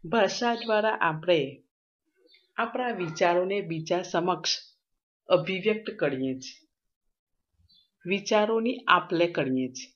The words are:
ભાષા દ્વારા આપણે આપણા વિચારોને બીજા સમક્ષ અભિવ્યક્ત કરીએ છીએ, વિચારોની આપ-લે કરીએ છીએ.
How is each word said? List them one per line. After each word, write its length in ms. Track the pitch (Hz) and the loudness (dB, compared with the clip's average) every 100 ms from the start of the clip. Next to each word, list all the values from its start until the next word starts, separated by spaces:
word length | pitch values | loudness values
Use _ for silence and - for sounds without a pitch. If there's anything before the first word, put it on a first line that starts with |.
| 160 | 0
ભાષા 460 | 233 190 - 240 | 2 2 2 -2
દ્વારા 440 | 233 220 214 220 214 | -2 0 2 2 2
આપણે 640 | 170 156 170 170 135 - _ _ _ _ _ _ _ - _ - | 0 0 2 2 2 -8 _ _ _ _ _ _ _ -20 _ -6
આપણા 320 | 233 262 247 | -4 -4 -6
વિચારોને 720 | 202 170 160 180 175 185 202 | -4 -6 0 2 4 2 -2
બીજા 420 | 170 165 160 180 | -2 -6 -2 -4
સમક્ષ 560 | 180 175 175 175 - - - _ _ _ _ _ - | 0 -2 0 -2 -2 -4 -6 _ _ _ _ _ 2
અભિવ્યક્ત 640 | 175 160 190 208 214 - | 2 2 -2 0 -2 -4
કરીએ 440 | - 147 131 135 131 | -2 -2 0 -2 -4
છીએ, 300 | - - _ _ _ _ _ _ _ _ _ _ _ _ _ _ 175 | -10 -20 _ _ _ _ _ _ _ _ _ _ _ _ _ _ -4
વિચારોની 720 | 196 196 214 214 226 233 - - | -4 2 2 4 2 0 -4 2
આપ-લે 380 | 175 170 165 170 | 2 2 0 0
કરીએ 420 | 175 135 131 127 | 0 0 0 -2
છીએ. 240 | 127 - | -8 -18